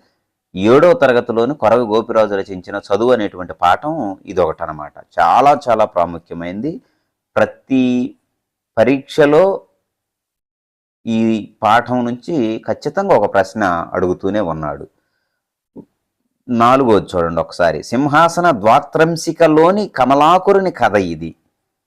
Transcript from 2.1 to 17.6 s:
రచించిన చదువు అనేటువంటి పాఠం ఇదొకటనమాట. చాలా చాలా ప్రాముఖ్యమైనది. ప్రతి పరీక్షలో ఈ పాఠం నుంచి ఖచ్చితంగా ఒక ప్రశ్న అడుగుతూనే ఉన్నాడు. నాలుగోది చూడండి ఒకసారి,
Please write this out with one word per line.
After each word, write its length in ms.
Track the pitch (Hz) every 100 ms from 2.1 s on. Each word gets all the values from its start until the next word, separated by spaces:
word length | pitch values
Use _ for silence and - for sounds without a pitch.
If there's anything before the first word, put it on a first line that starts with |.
| 113 104 98
రచించిన 400 | 98 92 101 101
చదువు 380 | - 101 123
అనేటువంటి 400 | 117 101 90 87
పాఠం 640 | - 87 98 147 160 104 95 -
ఇదొకటనమాట. 680 | 90 80 78 80 78 73 -
చాలా 600 | - 90 85 107 139 143 123
చాలా 160 | 110 104
ప్రాముఖ్యమైనది. 960 | 90 85 85 - 85 87 98 143 - - _ _ _ _ 110
ప్రతి 800 | 104 - - 131 127 123 127 - _ _ _ _ _ -
పరీక్షలో 840 | 110 139 - - 143 151 190 - - _ _ _ _ _ _ _ _ _ _ _ _ _ 113
ఈ 460 | 113 113 110 - _
పాఠం 420 | 107 117 120 123 120
నుంచి 560 | 123 - 165 110 113 -
ఖచ్చితంగా 480 | 107 - - 101 131
ఒక 180 | 101
ప్రశ్న 300 | 98 92 110 95 85 85
అడుగుతూనే 460 | 92 90 90 95 107
ఉన్నాడు. 480 | 87 78 76 71 80 _ _ _ _ _ _ _ _ - - _ _ _ _ _ -
నాలుగోది 580 | 117 117 135 123 101 80 90
చూడండి 260 | 85 82
ఒకసారి, 420 | 80 -